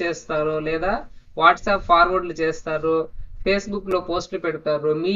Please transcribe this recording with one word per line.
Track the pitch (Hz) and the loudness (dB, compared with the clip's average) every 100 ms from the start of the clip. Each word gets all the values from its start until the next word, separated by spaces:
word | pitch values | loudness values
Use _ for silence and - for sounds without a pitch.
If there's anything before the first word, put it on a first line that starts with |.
చేస్తారో, | 170 160 - 156 156 156 | -4 -4 -4 -2 0 -2
లేదా | 156 160 180 247 - - - 156 | -2 -2 -2 -2 -6 -18 -12 4
WhatsApp | 170 175 208 196 | 4 6 0 0
ఫార్వర్డ్‌లు | - 170 175 185 175 | 4 4 6 2 -2
చేస్తారో, | 165 160 156 160 151 160 160 160 - - - | -2 -2 -2 -4 -2 0 0 -2 -8 -10 -4
Facebook-లో | 190 202 202 202 190 185 | 0 0 -2 -6 -2 -2
పోస్టులు | 170 175 - 185 | 0 -4 -4 -4
పెడతారో, | 170 156 151 147 151 156 | -4 -2 -2 0 2 0
మీ | 180 | 0